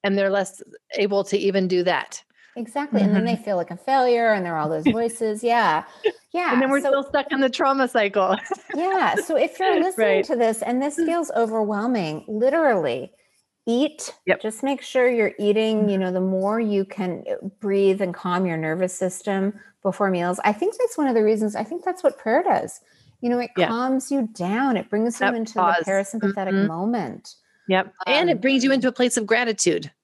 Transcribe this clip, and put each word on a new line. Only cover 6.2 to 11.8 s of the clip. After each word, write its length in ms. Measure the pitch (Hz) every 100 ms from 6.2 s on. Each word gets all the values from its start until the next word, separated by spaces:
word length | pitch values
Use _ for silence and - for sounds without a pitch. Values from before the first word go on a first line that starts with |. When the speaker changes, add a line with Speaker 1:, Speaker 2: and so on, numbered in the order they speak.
| _
Speaker 2:
Yeah. 200 | 339 349
Speaker 1:
And 60 | 247
then 80 | 262
we're 100 | 277
Speaker 2:
So 80 | 285
Speaker 1:
still 140 | 277
stuck 280 | 277 285 277
in 100 | 269
the 80 | 269
trauma 380 | 254 269 269 254
cycle. 480 | 240 202 202 185 190 - 370
<laughs> 200 | - 370
Speaker 2:
Yeah. 400 | 359 381 233 -
So 200 | - 208
if 240 | 330 -
you're 200 | 381 339
listening 280 | 349 359 220
Speaker 1:
Right. 180 | 220 -
Speaker 2:
to 100 | 247
this 280 | 226 220
and 180 | - 247
this 140 | 285 302
feels 340 | 320 339 320 -
overwhelming, 880 | 233 220 208 208